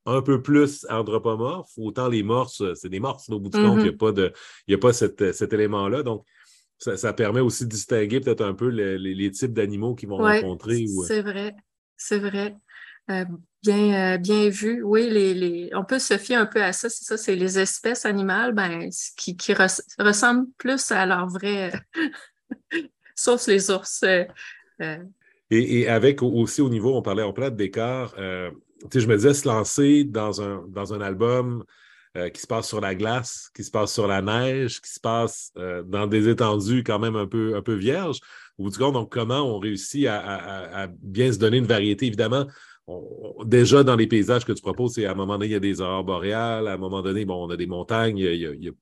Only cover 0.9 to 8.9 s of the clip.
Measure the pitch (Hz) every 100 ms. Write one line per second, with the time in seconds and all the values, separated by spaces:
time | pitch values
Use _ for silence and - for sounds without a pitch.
0.9 | 113 107 110 113 110 123 180 - - 107
1.9 | 113 127 113 101 120 123 - 98 82 90
2.9 | 95 131 - - 107 98 208 110 220 147
3.9 | - 110 98 92 - - - - 98 123
4.9 | 117 104 - 95 - 101 107 104 101 98
5.9 | 127 123 107 _ _ _ _ _ - 123
6.9 | 95 113 98 107 120 127 - 120 107 -
7.9 | 117 104 131 127 - 104 95 123 117 98